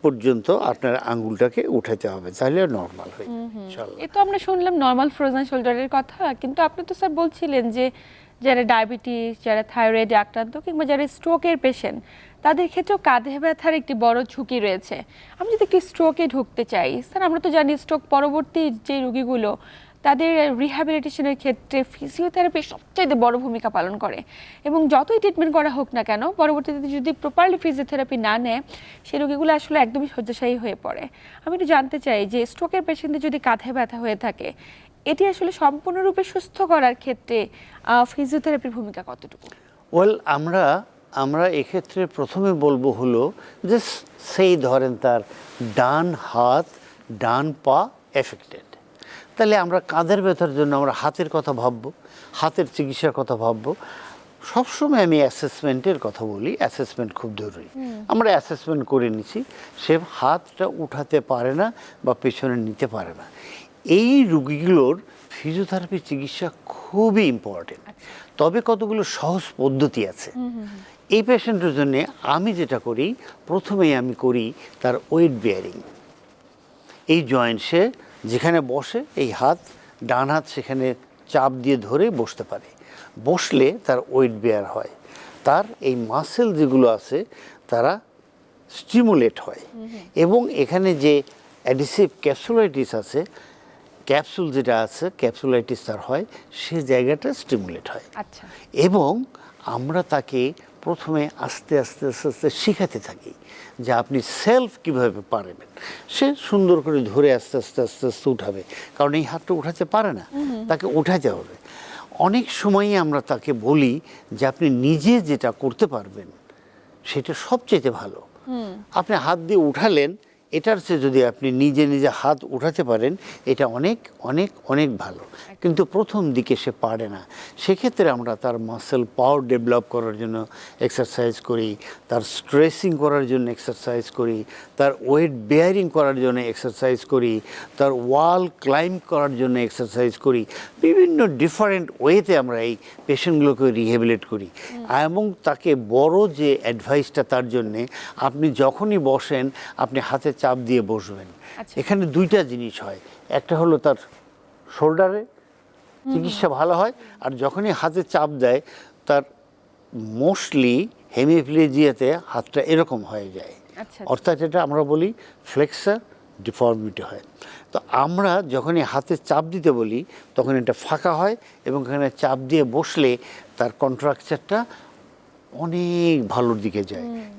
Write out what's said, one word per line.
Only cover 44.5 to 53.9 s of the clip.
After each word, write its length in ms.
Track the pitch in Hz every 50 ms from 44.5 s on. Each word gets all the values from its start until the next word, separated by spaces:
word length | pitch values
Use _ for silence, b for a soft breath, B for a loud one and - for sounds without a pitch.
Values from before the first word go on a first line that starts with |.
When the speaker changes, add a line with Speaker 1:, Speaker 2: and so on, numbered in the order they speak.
| 180
Speaker 1:
ধরেন 400 | 160 131 127 127 135 131 127 123
তার 240 | 110 - 127 120 113 104 B B B B B B B 123 113 104
ডান 400 | 120 123 127 143 156 170 180 165 123
হাত, 460 | - - - 117 120 123 127 151 170 - - - B B B B B -
ডান 420 | 117 101 123 117 120 131 143 156 143 - _
পা 240 | 139 131 151 196 262 - _ _ _ -
এফেক্টেড, 560 | 143 - - - - - - - - - _ - - _ _ B B B B B B B B -
তাহলে 200 | - 226 214 214
আমরা 240 | 202 175 175 175 180
কাঁধের 420 | - - 156 160 170 165 202 185
ব্যথার 320 | 185 190 175 - 175 156 135
জন্য 220 | 143 147 143 143
আমরা 160 | 139 143 139
হাতের 360 | - - - 147 - - 175 151
কথা 240 | - 160 139 -
ভাববো, 400 | 135 117 117 127 123 113 110 135 - _ B B B B B B
হাতের 320 | B - - 160 - - 175 131 -
চিকিৎসার 380 | - 147 135 135 - - 156
কথা 240 | - - 131 - 127
ভাববো। 380 | 107 113 117 117 110 110 127 185 - B B